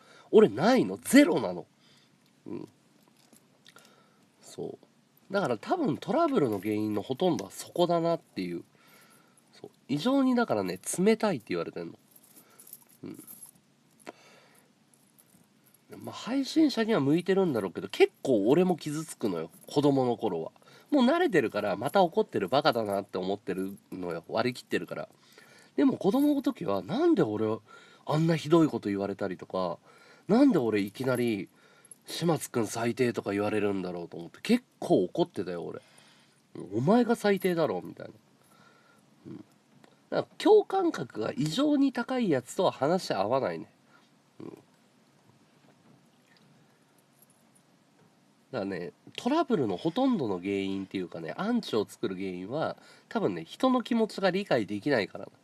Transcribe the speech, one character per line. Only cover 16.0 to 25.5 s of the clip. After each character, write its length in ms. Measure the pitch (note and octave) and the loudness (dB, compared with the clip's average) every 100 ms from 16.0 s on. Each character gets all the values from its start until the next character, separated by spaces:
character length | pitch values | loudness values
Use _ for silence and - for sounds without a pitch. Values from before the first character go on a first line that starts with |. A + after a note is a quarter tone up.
ま 80 | A2+ | -14
あ、 40 | - | -12
配 300 | - C#4 C4 | -4 -4 0
信 260 | D#4 D#4 | 4 4
者 120 | A3+ | 4
に 100 | A3 | 2
は 60 | G3+ | 2
向 180 | C#3 E3 | 4 2
い 60 | |
て 100 | F3 | 4
る 120 | F#3+ F#3 | 4 4
ん 80 | |
だ 80 | A#2 | 2
ろ 80 | F#2+ | -2
う 20 | |
け 80 | F#2+ | -4
ど、 80 | F#2 | -4
結 240 | - F#4+ _ | 4 4 _
構 240 | - A#2 G2+ | 0 2 6
俺 140 | D#3 | 4
も 120 | F#3 D#3+ | 4 0
傷 300 | D#3 D3 E3 | -4 -8 -10
つ 100 | - | -6
く 120 | A2 | -4
の 100 | E2+ | -4
よ、 100 | D#2+ - - | -8 -14 -6
子 140 | D3 | 2
供 240 | C#3+ C3+ B2+ | 4 4 2
の 120 | A2+ | 0
頃 240 | A2 E2+ | -2 -4
は。 100 | D#2+ _ _ - - | -8 _ _ -20 -2
も 100 | D4 | 2
う 40 | A#3+ | 4
慣 140 | E4+ | 4
れ 100 | F4 | 2
て 120 | - | 2
る 80 | - | 0
か 100 | G#2 | 0
ら、 140 | G#2 G2 | -2 -2
ま 120 | B2+ | 0
た 120 | G3+ | 2
怒 180 | F3 - | 2 2
っ 40 | - | -2
て 140 | A2 | -2
る、 80 | F3 | 0
バ 140 | C3+ | 2
カ 100 | D3 | 2
だ 100 | A#2 | 2
な 180 | G#2 G2 | 0 -2
っ 40 | G2+ | -4
て 120 | F#2+ | -6
思 180 | F#2 G#2 | -4 -4
っ 20 | |
て 160 | - | -4
る 240 | F#2+ F#2+ G2 - | -6 -6 -10 -14
の 200 | F#2 F2 | -10 -8
よ、 120 | E2 - | -8 -6
割 220 | A2 A#2+ | -2 -2
り 40 | |
切 100 | B2 | -4
っ 20 | - | -6
て 120 | G2+ | -6
る 100 | E2+ | -4
か 80 | D2 | -10
ら。 120 | D2 _ _ - - | -12 _ _ -20 -20